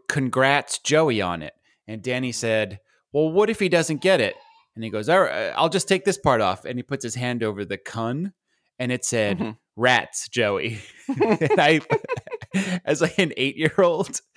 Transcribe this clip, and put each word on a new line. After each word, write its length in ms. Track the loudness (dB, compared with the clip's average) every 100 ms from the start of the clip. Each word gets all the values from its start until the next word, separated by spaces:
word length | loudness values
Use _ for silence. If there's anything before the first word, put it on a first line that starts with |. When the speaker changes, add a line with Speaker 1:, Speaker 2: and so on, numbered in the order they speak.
| -6
Speaker 1:
"Congrats, 680 | -2 0 2 4 2 0 -6
Joey," 440 | 0 2 2 2
on 180 | -2 -4
it. 120 | -8 -16 _ _ -14
And 140 | -10
Danny 300 | -6 -4 -4
said, 480 | -4 0 0 -2 -8 _ _ _
"Well, 180 | 0 2
what 160 | 4 2
if 100 | 2
he 120 | 2
doesn't 320 | 2 0 0
get 180 | 2 4
it?" 140 | 2 -2 -16 _ _
And 100 | -12
he 60 | -6
goes, 180 | -4 2
"All 120 | 2
right, 300 | 2 0 -4 0
I'll 140 | 0
just 180 | 0 0
take 160 | 0
this 140 | 0 0
part 240 | 2 4
off." 240 | 2 0 -6
And 120 | -8
he 40 |
puts 200 | -6 -8
his 120 | -6
hand 280 | -4 -4 -2
over 220 | -4 -4
the 140 | -6 -8
kun, 560 | -8 -6 -4 -4 -6 -10 _ _ _ -8
and 140 | -4
it 140 | -2 -2
said, 320 | 0 0 0
Speaker 2:
Mm-hmm. 120 | -4 -8 _ 0
Speaker 1:
"Rats, 520 | 4 4 2 -10 -8
Joey." 520 | -2 0 0 -4 -8 -14 -18 -8
<laughs> 0 |
And 500 | -2 0 2 2 4
I, 200 | 4 4 0 -4
<laughs> 80 | -4 -10 -10 -16 -6 -4 -2 -4
as, 160 | -2 0
like, 180 | 0 0
an 140 | -2 0
eight-year-old. 840 | -4 0 0 4 2 2 -4 -6 _